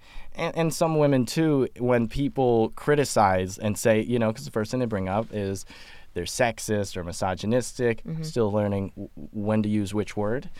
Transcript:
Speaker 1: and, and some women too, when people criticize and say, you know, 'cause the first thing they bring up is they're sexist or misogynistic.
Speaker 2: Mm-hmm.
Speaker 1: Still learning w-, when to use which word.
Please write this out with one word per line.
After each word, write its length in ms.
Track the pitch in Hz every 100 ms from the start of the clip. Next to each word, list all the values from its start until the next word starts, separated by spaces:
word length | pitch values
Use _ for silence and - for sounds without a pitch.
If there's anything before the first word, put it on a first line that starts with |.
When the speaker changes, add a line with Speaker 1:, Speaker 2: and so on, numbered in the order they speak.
| - - - -
Speaker 1:
and, 200 | 160 160
and 180 | 165
some 240 | - 165 156
women 280 | 147 135 120
too, 420 | - 160 143 123 -
when 300 | 123 123 113
people 600 | - 139 123 127 117 110 -
criticize 800 | - 147 131 - 101 92 92 98
and 200 | 107 101
say, 220 | - 110
you 160 | 110 120
know, 140 | 110
'cause 140 | 110 143
the 60 |
first 200 | 117 107
thing 80 | 127
they 60 | 123
bring 240 | 104 95
up 180 | 98 113
is 320 | 107 98 98 - - - - -
they're 100 | -
sexist 720 | 87 - 120 110 - 104 101 -
or 80 |
misogynistic. 1000 | 87 87 98 92 101 123 117 - 120 113
Speaker 2:
Mm-hmm. 200 | - 160
Speaker 1:
Still 280 | 156 123 107
learning 380 | 104 104 101 95 -
w-, 140 | 101 -
when 460 | - 107 104 107
to 60 | 107
use 240 | 107 98
which 220 | 104 101 -
word. 320 | 104 123 147 -